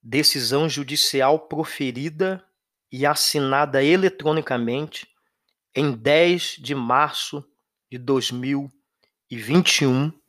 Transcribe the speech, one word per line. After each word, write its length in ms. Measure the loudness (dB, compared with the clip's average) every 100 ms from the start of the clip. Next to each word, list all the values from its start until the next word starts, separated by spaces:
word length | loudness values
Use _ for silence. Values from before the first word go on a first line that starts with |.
Decisão 640 | -2 0 0 0 0 0 0
judicial 680 | -2 -4 -2 0 2 4 2 0
proferida 960 | -6 -6 -4 -6 -4 -8 -4 -4 -4 _ _ _ _ _
e 160 | -2 0
assinada 760 | 2 0 0 2 2 2 2
eletronicamente 1200 | 4 4 2 0 -2 -2 -2 -4 -2 -4 -6 -12 -18 _ _ _ _ _ _
em 200 | -2 -2
dez 640 | 0 2 4 4 2 -4 -10
de 160 | -6
março 680 | -4 0 2 2 -2 -8 -10 -12 _ _ _ _
de 100 | -12
dois 340 | 0 0 0
mil 360 | -6 -4 -4 -6 _ _ _ _ _ _
e 60 | -12
vinte 460 | 2 2 4 2
e 40 | 2
um 260 | 2 0 -4